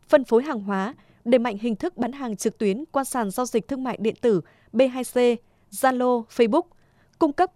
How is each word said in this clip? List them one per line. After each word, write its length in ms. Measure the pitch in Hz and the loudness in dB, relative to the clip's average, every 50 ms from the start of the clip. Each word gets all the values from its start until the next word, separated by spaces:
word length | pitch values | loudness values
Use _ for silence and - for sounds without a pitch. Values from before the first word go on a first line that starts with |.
| _ - | _ 2
phân 160 | 311 294 247 | 2 2 4
phối 180 | - 226 233 | 4 2 2
hàng 180 | 269 320 269 214 | 2 0 -4 -6
hóa, 340 | 196 202 202 190 190 233 - - _ _ _ _ - | -4 -4 -4 -4 -4 -4 -8 -12 _ _ _ _ -2
đẩy 140 | 233 254 247 | 2 2 2
mạnh 200 | 233 226 202 202 | 2 0 -4 -4
hình 180 | 226 240 214 | -4 -6 -4
thức 200 | - 302 359 - | -4 -6 -6 -4
bán 160 | - 247 233 | -4 -4 -4
hàng 240 | 269 285 269 233 208 | -6 -8 -8 -8 -6
trực 220 | - - 220 - - | -4 -4 -4 -4 -2
tuyến 260 | 226 196 190 254 320 - | -2 -2 -2 -2 -4 -6
qua 120 | - 269 269 | -4 -4 -4
sàn 260 | - - 247 220 196 | -4 -4 -4 -4 -4
giao 160 | 185 254 247 | -4 -4 -4
dịch 220 | - - 220 - - | -2 -2 -4 -2 -4
thương 160 | 277 262 262 | -6 -6 -6
mại 120 | 247 196 - | -6 -6 -4
điện 140 | 208 220 - - | -4 -4 -2 0
tử 200 | - 240 208 170 - _ _ _ _ _ | 2 2 2 2 0 _ _ _ _ _
B 80 | - 226 269 262 | 0 2 2 2
hai 120 | 247 262 240 | 0 -4 -8
C, 120 | - - 254 247 240 233 233 _ _ _ _ _ _ | -4 0 2 2 2 2 0 _ _ _ _ _ _
Zalo, 520 | 196 - - 262 254 247 247 247 247 233 226 - - | -4 0 0 2 2 2 0 0 0 0 -2 -2 0
Facebook, 260 | - 240 214 247 330 - _ _ _ _ _ _ _ _ _ _ - | 2 2 4 4 2 0 _ _ _ _ _ _ _ _ _ _ 0
cung 140 | 339 294 | 0 0
cấp 180 | 285 - 370 370 - | 2 2 0 0 -2